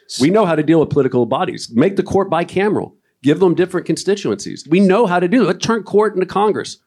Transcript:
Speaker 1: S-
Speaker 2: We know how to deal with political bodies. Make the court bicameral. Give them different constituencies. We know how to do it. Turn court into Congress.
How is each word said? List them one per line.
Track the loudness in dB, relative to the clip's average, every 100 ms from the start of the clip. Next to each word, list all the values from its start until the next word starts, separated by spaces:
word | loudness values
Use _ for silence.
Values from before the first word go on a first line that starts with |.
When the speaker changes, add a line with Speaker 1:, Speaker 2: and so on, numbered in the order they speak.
| -14
Speaker 1:
S- | -2
Speaker 2:
We | 2
know | 2
how | 2
to | 0
deal | 2 2
with | 2
political | 2 2 0
bodies. | 0 -2 -4 -8 -6
Make | 0 0 0
the |
court | -2 0 0
bicameral. | -2 -2 -2 0 -2 -6 _ _ _
Give | 0 2
them | 2
different | 2 0 -2 -4
constituencies. | -4 -2 -4 -2 -6 -8 -12 0
We | 2
know | 4 4 2
how | 0
to | 0
do | 2 0
it. | -2
Turn | -2 -4
court | 0 0 0
into | 0 -4
Congress. | 0 0 -2 -6 -12